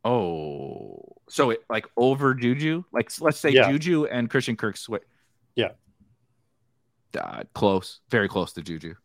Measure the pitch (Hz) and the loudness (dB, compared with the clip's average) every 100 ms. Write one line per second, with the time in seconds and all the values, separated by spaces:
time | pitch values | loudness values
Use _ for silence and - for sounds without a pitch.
0 | 113 123 90 82 76 71 69 - 52 50 | 0 0 0 -4 -6 -8 -10 -12 -14 -16
1 | - - _ - 131 113 _ 110 - - | -20 -20 _ 0 2 0 _ -6 -4 2
2 | 123 143 139 131 120 135 156 165 185 127 | 2 4 2 2 0 0 0 -2 -4 -4
3 | 117 - 156 147 156 131 117 143 160 165 | -4 -2 -2 2 4 6 6 4 2 2
4 | 147 123 117 135 123 110 110 95 - 107 | 2 -2 0 0 0 -4 -4 -6 -8 -8
5 | _ _ _ _ _ - 104 - _ _ | _ _ _ _ _ -2 -2 -4 _ _
6 | _ _ _ _ _ _ _ _ _ _ | _ _ _ _ _ _ _ _ _ _
7 | _ - 50 - - - 104 95 - - | _ -10 -8 -10 -12 0 2 2 -2 -18
8 | _ 117 101 101 85 - 82 80 82 82 | _ 0 2 0 -4 -8 -10 -10 -12 -16